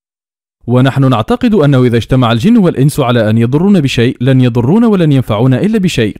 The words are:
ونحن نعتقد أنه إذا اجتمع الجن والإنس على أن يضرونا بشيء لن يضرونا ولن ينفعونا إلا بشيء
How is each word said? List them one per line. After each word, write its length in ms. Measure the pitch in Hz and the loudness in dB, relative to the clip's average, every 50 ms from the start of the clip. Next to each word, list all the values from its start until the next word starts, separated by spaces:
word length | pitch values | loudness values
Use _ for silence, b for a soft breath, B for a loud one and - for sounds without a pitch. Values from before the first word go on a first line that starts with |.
| _ _ _ _ _ _ _ _ _ _ _ _ _ | _ _ _ _ _ _ _ _ _ _ _ _ _
ونحن 440 | - 117 123 131 135 123 135 139 135 | -2 0 0 2 0 0 0 0 0
نعتقد 440 | 127 110 110 - 240 247 - 247 214 | 0 0 -2 -2 -4 -2 -2 0 0
أنه 300 | 202 147 143 143 127 127 | 2 2 2 2 2 2
إذا 120 | 123 113 | 0 0
اجتمع 360 | 120 113 - - 131 127 113 117 | -2 -2 -2 0 0 0 0 0
الجن 240 | 117 107 196 240 | 0 0 2 2
والإنس 440 | 240 190 170 139 - 131 151 - - | 2 2 0 0 0 0 -2 0 -2
على 300 | 139 120 123 120 110 107 | -2 0 0 0 0 0
أن 80 | 110 113 | 0 0
يضرونا 420 | 117 120 127 151 175 202 208 180 | 0 0 0 0 0 0 2 0
بشيء 360 | 143 131 - - 117 123 120 - | 0 0 -2 -2 -2 -2 -2 -2
لن 200 | 123 131 135 131 | -2 0 2 2
يضرونا 460 | 127 123 117 123 113 120 175 226 240 | 2 0 0 0 0 0 2 2 2
ولن 260 | 233 208 190 170 151 143 | 2 0 0 0 2 0
ينفعونا 480 | 135 117 - 113 101 120 143 165 - | 0 0 -2 -2 0 0 0 0 0
إلا 180 | 127 202 220 226 | 0 -2 -2 -2
بشيء 380 | 180 180 - - 117 104 92 | -2 -2 -2 -2 -2 -4 -4